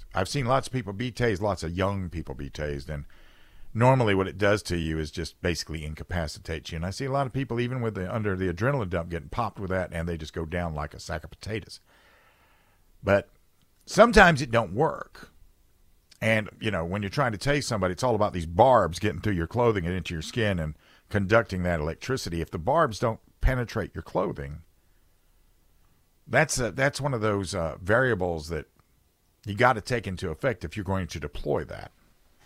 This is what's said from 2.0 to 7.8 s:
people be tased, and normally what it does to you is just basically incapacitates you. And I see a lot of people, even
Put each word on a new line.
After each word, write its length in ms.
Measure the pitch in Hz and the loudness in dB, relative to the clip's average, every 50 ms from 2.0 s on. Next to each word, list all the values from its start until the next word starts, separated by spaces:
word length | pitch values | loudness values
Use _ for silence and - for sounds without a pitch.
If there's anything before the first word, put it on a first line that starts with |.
| 92 85 | -4 -6
people 240 | - 82 78 - 67 | -6 -8 -8 -8 -8
be 160 | 64 69 69 | -10 -10 -10
tased, 380 | - - 76 73 73 69 67 - | -6 -6 -4 -4 -4 -6 -6 -8
and 160 | 78 71 73 - - - - - - - - - - - - - - | -8 -8 -8 -12 -16 -20 -20 -20 -20 -20 -20 -20 -18 -16 -14 -6 0
normally 440 | 110 117 127 135 131 120 107 98 | 4 6 6 6 6 6 4 4
what 100 | 95 95 | 4 4
it 100 | 92 73 | 2 0
does 280 | 95 104 101 104 107 - | 2 4 4 4 4 2
to 120 | - 90 | -2 -2
you 220 | 85 82 80 80 80 | 0 0 0 0 -2
is 140 | 78 73 - | -4 -4 -4
just 280 | - 82 - - - | -6 -8 -8 -6 -4
basically 440 | - 90 85 78 - - 82 80 76 | -2 -2 -2 -2 -4 -8 -8 -8 -8
incapacitates 880 | 78 78 - 76 - - 90 82 73 - - - - 82 78 - - 87 | -8 -8 -10 -8 -6 -4 -4 -2 -4 -6 -10 -8 -8 -8 -8 -8 -8 -6
you. 40 | |
And 80 | 82 82 | -4 -4
I 60 | 92 | -4
see 140 | 98 - 139 | -4 -4 -4
a 80 | 135 131 | -2 -2
lot 160 | 139 139 127 | -2 -2 -2
of 40 | - | -2
people, 280 | 131 135 123 117 117 | -4 -4 -2 -2 -2
even 200 | 120 120 131 127 | -2 -2 -2 -2